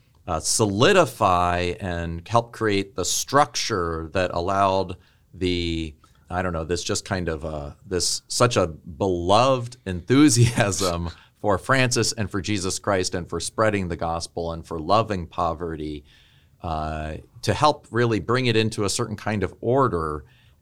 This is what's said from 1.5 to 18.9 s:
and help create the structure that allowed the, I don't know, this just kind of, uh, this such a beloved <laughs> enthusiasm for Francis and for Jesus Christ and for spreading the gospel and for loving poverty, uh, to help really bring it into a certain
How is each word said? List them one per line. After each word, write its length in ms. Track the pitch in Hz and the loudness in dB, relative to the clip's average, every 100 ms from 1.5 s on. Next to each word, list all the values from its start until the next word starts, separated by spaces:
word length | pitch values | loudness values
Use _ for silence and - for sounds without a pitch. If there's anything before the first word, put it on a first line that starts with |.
| 87 90 85 | 0 -2 -4
and 460 | 95 85 85 82 85 | -4 -4 -4 -8 -2
help 240 | 117 117 | 0 0
create 420 | - 113 98 98 | -2 0 0 -2
the 100 | - | -4
structure 1040 | 90 - - 139 143 - - 101 85 80 80 | -4 -4 2 2 2 0 -4 -2 -2 -4 -4
that 180 | 92 90 | -2 -2
allowed 640 | 85 87 98 98 95 90 87 _ _ _ | -2 -2 2 2 2 -2 -8 _ _ _
the, 600 | - 90 87 85 82 80 - _ _ - | -4 0 0 0 -2 -6 -10 _ _ -8
I 120 | 90 | -4
don't 100 | 92 | -2
know, 120 | 82 | -4
this 200 | 80 87 | -4 -4
just 200 | - 101 | -2 -6
kind 240 | - 95 82 | -4 -4 -4
of, 160 | 78 | -4
uh, 280 | 80 76 73 - - | -6 -8 -10 -14 -6
this 360 | 87 - - - | -2 -2 -4 -4
such 280 | - 123 113 | 2 2 4
a 120 | 87 | 0
beloved 1080 | 76 - 76 98 87 87 104 131 127 120 - | -4 -14 -4 -2 0 4 6 6 2 -2 -10
<laughs> 60 | 95 | -8
enthusiasm 1200 | 90 87 131 151 120 120 - 104 85 92 85 85 - - _ | -6 2 6 6 8 4 4 0 0 -2 -2 -4 -10 -18 _
for 180 | 104 92 | 0 0
Francis 540 | - 131 127 120 110 | 2 2 2 0 -2
and 180 | - 95 | -2 -4
for 100 | 101 | -4
Jesus 380 | 85 104 92 - | -4 -4 -4 -4
Christ 380 | - 98 92 90 | 0 0 0 -4
and 120 | 85 | -6
for 120 | 85 | -6
spreading 480 | - - 110 101 90 | -6 0 0 0 -2
the 80 | 85 | -4
gospel 560 | 85 82 - - 82 | -4 -4 -6 -6 -6
and 120 | 82 | -8
for 140 | 76 82 | -8 -8
loving 480 | 78 107 110 98 85 | 0 2 2 -4 -6
poverty, 800 | - 87 78 85 78 76 76 - _ _ _ _ _ | -4 -4 -4 -6 -6 -8 -10 -14 _ _ _ _ _
uh, 520 | 85 78 78 78 78 78 - - | -6 -4 -4 -6 -8 -10 -14 -6
to 100 | - | -2
help 360 | 98 151 - - | 2 2 2 -2
really 300 | 113 120 107 | 0 2 0
bring 260 | 98 123 123 | 0 0 2
it 80 | 110 | 2
into 280 | 110 110 | 0 0
a 40 | |
certain 280 | 101 | -2